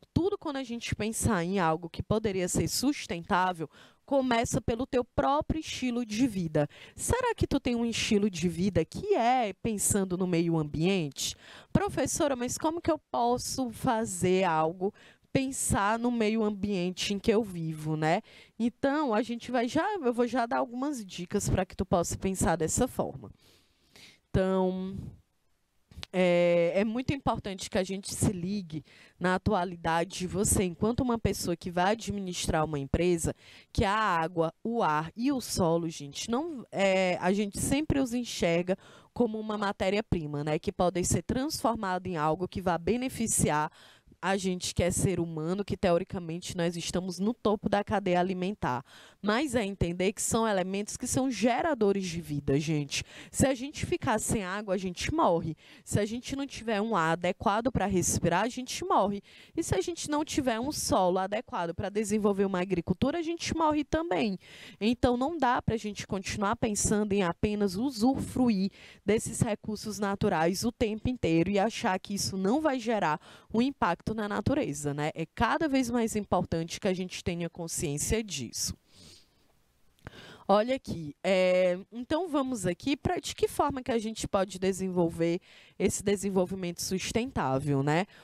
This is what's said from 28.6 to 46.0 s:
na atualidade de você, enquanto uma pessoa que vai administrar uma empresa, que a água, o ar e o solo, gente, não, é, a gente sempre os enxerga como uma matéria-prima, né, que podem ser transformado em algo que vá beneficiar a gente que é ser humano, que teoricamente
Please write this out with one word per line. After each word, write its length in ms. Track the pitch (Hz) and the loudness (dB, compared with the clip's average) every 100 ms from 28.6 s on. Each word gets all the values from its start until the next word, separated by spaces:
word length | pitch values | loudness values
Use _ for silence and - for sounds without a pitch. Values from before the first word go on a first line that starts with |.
| 170 156 - - - - | -6 -10 -12 -20 -20 -2
na 140 | 180 | 0
atualidade 840 | 185 - 202 185 170 165 165 180 - | 2 2 2 0 -2 0 0 0 -4
de 80 | 180 | -4
você, 360 | 170 226 - | 0 2 2
enquanto 360 | 185 165 214 240 | 0 0 0 0
uma 180 | 254 233 | 0 0
pessoa 380 | 208 202 175 170 | -2 -6 -4 -4
que 160 | 185 | -4
vai 220 | 175 185 | 0 0
administrar 680 | 226 196 202 185 175 - 160 | 0 -4 -6 -6 -6 -2 0
uma 140 | 156 147 | 0 -2
empresa, 560 | 139 170 180 170 151 - - - - | -2 0 2 2 -2 -6 -14 -20 -6
que 120 | - | 0
a 120 | 208 214 | 0 2
água, 580 | 214 170 160 175 165 - | 2 2 0 0 0 -2
o 200 | 226 233 | -4 0
ar 280 | 170 151 160 - | 2 2 -2 -2
e 160 | 254 | 0
o 100 | 262 | 0
solo, 480 | - - 170 170 170 | -2 2 4 2 0
gente, 400 | - 143 - - | -8 -10 -8 -2
não, 340 | 240 339 277 - | -2 -2 -8 -6
é, 460 | 156 196 190 185 175 | 0 2 4 2 2
a 140 | 185 | 2
gente 260 | 202 208 - | 2 0 -2
sempre 400 | - 277 311 285 | 0 0 2 0
os 140 | 262 | 0
enxerga 640 | 247 233 - 175 170 180 185 - - - | -2 -4 0 2 2 0 -4 -6 -20 -10
como 280 | - 240 220 | -2 0 0
uma 180 | 214 214 | -6 -2
matéria-prima, 840 | 202 - 190 202 - 180 147 147 | -2 0 0 0 0 -2 -2 -4
né, 160 | 151 156 | -2 -2
que 120 | - | -2
podem 320 | - 180 185 | 0 0 2
ser 200 | 180 185 | 0 0
transformado 840 | - 233 285 - 240 226 196 185 185 | 0 -2 -2 -2 -2 0 -2 -4 -4
em 100 | 165 | 0
algo 320 | 151 156 185 | 0 0 -4
que 140 | 202 | -2
vá 160 | 185 165 | -2 0
beneficiar 960 | 170 240 254 - 226 - 190 151 151 - - - _ - | 0 0 -2 -2 -2 2 2 2 0 -6 -20 -20 _ -6
a 140 | 180 196 | -2 0
gente 360 | 185 180 - | 0 -2 -4
que 80 | - | 0
é 80 | 170 | 0
ser 300 | - 196 170 | 2 0 0
humano, 460 | 170 160 156 196 202 | -2 -2 -2 -2 -2
que 100 | 196 | 0
teoricamente 800 | 190 170 | 2 2